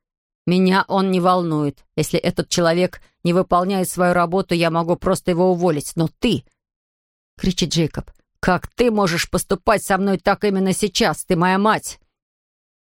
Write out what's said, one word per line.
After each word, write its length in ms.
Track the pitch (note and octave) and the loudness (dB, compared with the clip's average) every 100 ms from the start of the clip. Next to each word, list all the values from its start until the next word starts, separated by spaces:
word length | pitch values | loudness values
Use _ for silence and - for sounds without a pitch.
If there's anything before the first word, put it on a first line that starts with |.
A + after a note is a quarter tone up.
| _ _ _ _ - | _ _ _ _ 0
«Меня 380 | F3+ F#3 F#3+ - | 2 4 2 0
он 200 | F#3+ F#3+ | -2 0
не 120 | F#3 | 2
волнует. 640 | F3+ F3+ E3+ D3+ D3 - _ - | 2 2 0 -2 -2 -6 _ -6
Если 240 | D3+ E3+ | -2 -2
этот 300 | E3+ F3+ D#3+ | -2 -4 -4
человек 520 | - E3 E3+ F3+ - _ _ | 0 2 2 0 -4 _ _
не 80 | E3+ | 0
выполняет 580 | F3 - F3 F#3 F#3+ F3 | 0 2 0 0 -2 -4
свою 240 | F3 F3+ | 0 0
работу, 400 | F3 E3+ F#3+ F#3+ | 2 0 -2 -2
я 160 | F3 E3 | 0 0
могу 280 | E3 E3 F3 | 0 -2 -2
просто 340 | F#3 F#3 - | 0 -2 -2
его 180 | E3+ F#3 | 0 2
уволить. 440 | F3 F3+ D3 - - | 2 0 -2 -4 -4
Но 140 | D#3+ - | -4 0
ты», 240 | A#3+ C3+ - _ _ _ _ _ _ _ _ - | -2 -2 -6 _ _ _ _ _ _ _ _ -4
кричит 320 | F#3 - D#3+ | -4 -2 -2
Джейкоб, 420 | E3 D#3 - - - _ - | -2 -2 -4 -14 -20 _ -6
«как 260 | - F3 - | -2 -2 -4
ты 240 | - A#3+ | -2 0
можешь 380 | G#3+ F#3+ E3 - | 2 0 0 -4
поступать 560 | F3+ - G3 - G3+ - | -4 -4 -4 0 0 0
со 120 | F#3+ | -2
мной 200 | G3 F#3+ | 0 0
так 260 | - G3 | 0 0
именно 300 | G#3 F#3+ F#3+ | 0 0 0
сейчас? 500 | - G#3 - G3+ D3+ | 0 -2 0 -2 -2
Ты 140 | - F3 | -2 0
моя 200 | F3+ F#3+ | 2 2
мать!» 440 | G#3+ F3+ - - _ _ _ _ _ _ _ _ _ | 2 0 -4 -16 _ _ _ _ _ _ _ _ _